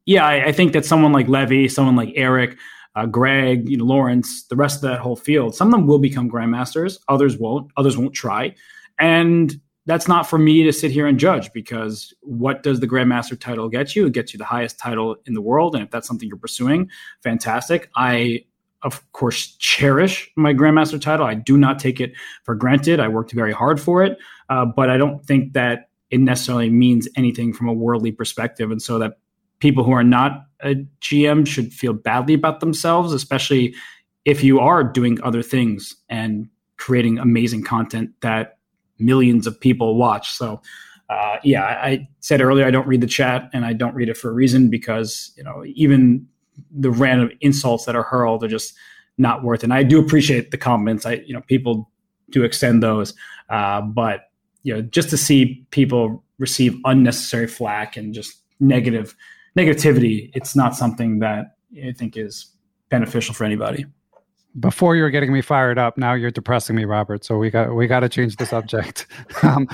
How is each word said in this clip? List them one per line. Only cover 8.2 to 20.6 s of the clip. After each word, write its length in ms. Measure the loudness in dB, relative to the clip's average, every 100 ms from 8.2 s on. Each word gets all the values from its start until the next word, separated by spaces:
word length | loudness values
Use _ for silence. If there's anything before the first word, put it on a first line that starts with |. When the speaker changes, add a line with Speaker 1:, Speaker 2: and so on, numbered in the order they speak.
| -6 -4 -6 -10 -20 -20 -10 0
Speaker 1:
And 580 | 2 4 4 2 2 -2 _ _ -4
that's 220 | -2 2
not 220 | 0 2
for 80 | 2
me 260 | 4 6
to 80 | 4
sit 200 | 2 -2
here 140 | 0 2
and 140 | 2
judge, 320 | 2 2 -4
because 600 | -12 -10 -8 -8 -10 -16 _
what 420 | -12 -6 -4 -2
does 160 | -2 -2
the 80 | 0
grandmaster 500 | 0 2 0 -4 -10
title 300 | -10 -8 -6
get 280 | -6 -4 0
you? 100 | 0
It 80 |
gets 200 | -2 -6
you 40 | -10
the 80 | -8
highest 340 | -6 -6 -8
title 380 | -8 -4 -6 -6 -8
in 80 |
the 80 | -8
world. 340 | -2 0 0 -2
And 80 |
if 80 | -6
that's 160 | -10 -10
something 220 | -10 -12
you're 80 | -14
pursuing, 520 | -12 -6 -2 -2 -2 -10 -20 -12
fantastic. 680 | -6 -6 -4 -6 -2 -4 -2 -2
I, 480 | 0 0 -2 -4 -10 _ _ _
of 200 | -10 -10 _
course, 460 | -6 -4 -4 -8 -8
cherish 720 | -4 0 2 2 2 -2 -6 0
my 160 | 2
grandmaster 480 | 4